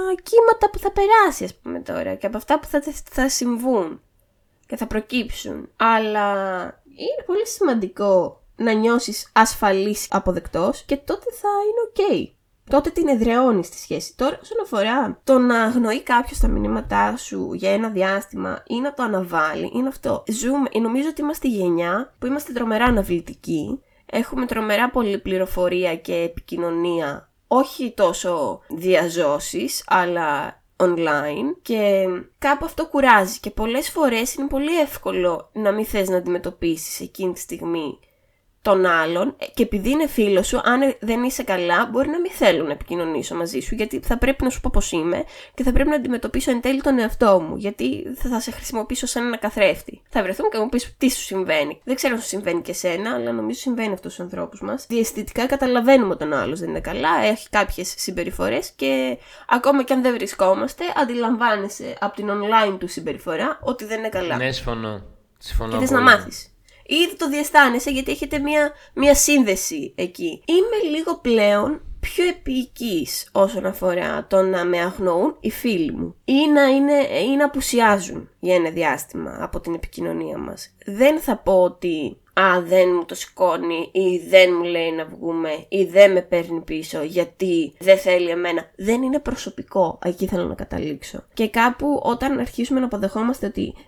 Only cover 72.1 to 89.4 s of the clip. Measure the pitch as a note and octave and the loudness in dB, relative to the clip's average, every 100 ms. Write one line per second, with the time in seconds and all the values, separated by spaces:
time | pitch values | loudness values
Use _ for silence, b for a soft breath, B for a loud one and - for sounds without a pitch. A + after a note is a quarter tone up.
72.1 | - F4+ F4 - C4 B3 - A#3 E3+ - | 0 0 0 -4 -4 -4 -6 -4 -2 -4
73.1 | - - - G3 G#3+ F#3+ F#3+ F#3 F3 D#3 | -8 -4 2 2 2 -4 -2 -2 0 -2
74.1 | D3+ - G3 F#3+ F#3 F3 F3 F3 F#3 F#3 | -4 2 4 4 2 0 0 0 0 0
75.1 | E3+ C#4 - G#3+ - A#3+ F#3 D3+ - E3+ | 2 0 -2 -8 -4 -2 0 -2 -4 -8
76.1 | - - C4+ D4+ D4 C#4 C#4 C#4+ C#4+ - | -8 0 2 6 6 6 4 4 2 2
77.1 | C#3+ A3 C#4 D4 C#4+ - A#3+ A3+ G3+ F3 | 0 0 2 2 0 -2 4 4 4 0
78.1 | - - - F3+ F3+ E3 E3+ D#3+ C#3+ - | -12 -14 -8 0 2 2 0 0 -2 -6
79.1 | - - - F3 F3 E3+ E3 - - E3 | -10 -10 -8 -8 -6 -6 -8 -8 -8 -6
80.1 | E3 D#3+ D3+ D3 - - _ - G3+ C4+ | -6 -8 -8 -10 -12 -18 _ -10 4 4
81.1 | D#4 C#4+ G#3 - F#3+ F3+ - F3 D#3 C3 | 4 0 -2 4 4 4 0 -4 -2 -4
82.1 | - _ - F#3+ F3+ E3+ F#3 F3+ F3 E3+ | -8 _ 2 4 4 4 4 6 4 -2
83.1 | F3 - - F3+ E3+ E3+ E3 E3 F#3 F#3 | -10 -12 0 0 2 -2 -4 -4 0 0
84.1 | F3+ E3+ F#3+ F#3 F3 F3 E3+ E3 D#3+ D#3+ | 0 6 8 8 4 -2 -2 -2 -4 -8
85.1 | F3 E3 E3 D#3+ D#3 - G3 F3 F3+ G3+ | -8 -6 -4 -4 -6 -4 0 4 8 8
86.1 | F#3 F3+ F3 E3+ E3 - D#3+ D#3 E3 D3+ | 8 2 -2 -2 -6 -6 -8 -6 -6 -4
87.1 | F3 E3+ - F#3 E3+ C#3+ - F3+ F#3+ F#3+ | -2 -2 -2 0 0 0 -2 4 4 6
88.1 | F3+ F3 E3+ F3 E3+ E3+ - G3 A#3+ C4 | 2 2 -2 -2 -2 -6 -8 -2 0 0
89.1 | C#4+ C4+ B3+ | -2 -4 -8